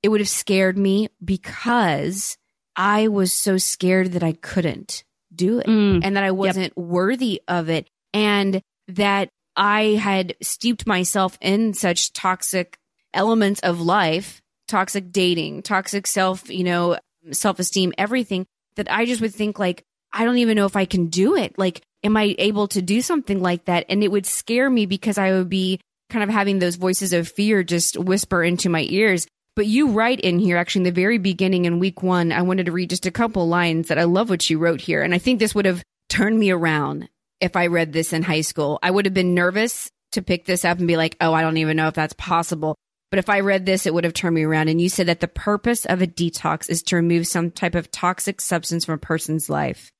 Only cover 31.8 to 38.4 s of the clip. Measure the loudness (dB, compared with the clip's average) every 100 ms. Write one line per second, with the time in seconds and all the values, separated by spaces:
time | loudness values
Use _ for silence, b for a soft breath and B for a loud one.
31.8 | 0 -2 0 2 2 0 0 0 0 -2
32.8 | -4 -4 -4 -2 -2 0 0 2 2 0
33.8 | 0 0 2 2 0 -2 0 0 0 0
34.8 | -2 -2 0 0 0 0 0 2 0 0
35.8 | -6 _ _ -2 2 2 2 2 2 0
36.8 | -2 -6 -12 _ _ _ -4 0 0 2
37.8 | 0 -2 -2 -2 0 0